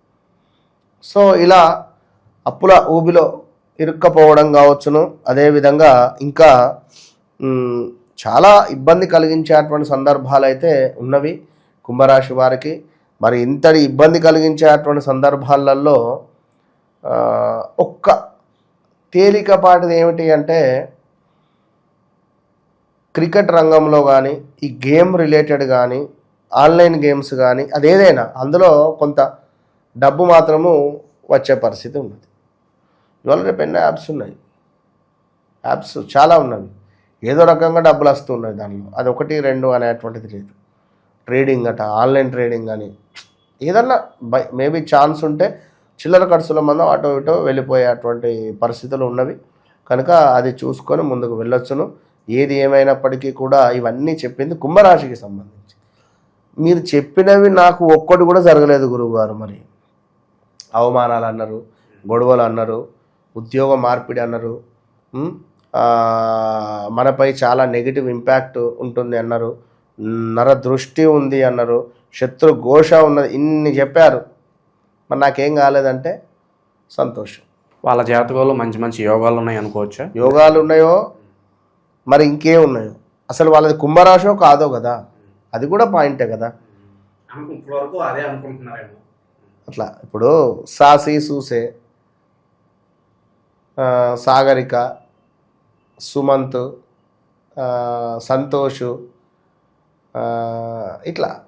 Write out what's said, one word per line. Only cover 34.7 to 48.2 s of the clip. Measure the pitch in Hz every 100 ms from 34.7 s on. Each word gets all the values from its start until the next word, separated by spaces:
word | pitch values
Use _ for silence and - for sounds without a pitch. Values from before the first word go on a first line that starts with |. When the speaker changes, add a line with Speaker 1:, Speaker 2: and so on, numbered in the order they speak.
| _ _ _ _ _ _ _ _ _ 123
Speaker 1:
యాప్స్ | 127 - - - 139
చాలా | 156 165
ఉన్నవి, | 131 107 98 - _ _ _ _
ఏదో | 113 143
రకంగా | 170 160 165 165
డబ్బులు | 160 151 143
వస్తూ | 135 -
ఉన్నాయి | 120 113
దానిలో. | 104 104 101 98 -
అది | 127
ఒకటి | 123 151 151
రెండు | 139 131 131
అనేటువంటిది | 123 120 117 113 113 110
లేదు. | 104 101 _ _ _ _ _ _ _ -
ట్రేడింగ్ | 127 135 131 117
అట, | 113
ఆన్‌లైన్ | 107 107 123 139 131
ట్రేడింగ్ | 123 120 117 110
అని | 110 104 - _ - - _ _ _
ఏదన్నా | 143 202 254 254 - _
బై-, | 120 127 -
maybe | 123 139 160
ఛాన్స్ | 147 143 147 156
ఉంటే | 156 151 196 196 _ _ _
చిల్లర | - 156 180 185
ఖర్చుల | 165 160 156
మందం | 151 151 165
అటో | 143 147 139
ఇటో | 143
వెళ్ళిపోయేటువంటి | 170 151 135 131 131 123 120 120 120